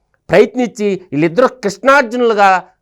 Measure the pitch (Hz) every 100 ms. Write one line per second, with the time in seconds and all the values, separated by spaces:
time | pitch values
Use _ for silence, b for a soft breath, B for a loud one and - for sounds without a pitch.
0 | _ _ - 185 220 254 220 196 208 185
1 | - 139 165 175 254 - 202 196 262 277
2 | 233 247 233 208 196 185 - _